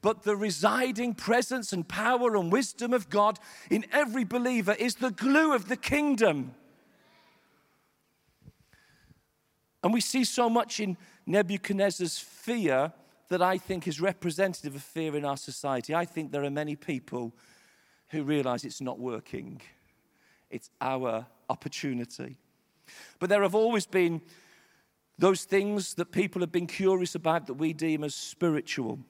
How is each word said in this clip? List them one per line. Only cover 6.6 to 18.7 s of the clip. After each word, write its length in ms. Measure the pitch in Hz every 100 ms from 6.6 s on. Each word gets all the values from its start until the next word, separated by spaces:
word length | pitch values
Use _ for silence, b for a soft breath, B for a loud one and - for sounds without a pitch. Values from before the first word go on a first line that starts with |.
| _ _ _ _ _ _ _ _ _ _ _ _ _ _ _ _ _ _ - _ _ b b b b b b _ _ _ _ _
And 120 | 180
we 80 | 233
see 240 | - 262 240
so 240 | - 240
much 320 | 233 226 -
in 160 | 208 175 B B -
Nebuchadnezzar's 960 | 185 190 196 - 196 202 175 175 -
fear 720 | - - - 240 175 131 151 - b b _
that 120 | 175
I 160 | 180 190
think 300 | - 185 185
is 140 | 147
representative 720 | 185 185 175 156 190 165 147 143
of 80 |
fear 320 | - - 160 147
in 80 |
our 140 | 147 139
society. 580 | - 131 143 131 117 156
I 80 |
think 280 | 175 - 151
there 120 | 143
are 60 | 143
many 260 | 143 151 143
people 580 | - 139 - 123 117 - b b b b b b b
who 140 | 156
realize 420 | 143 151 127 123
it's 160 | 120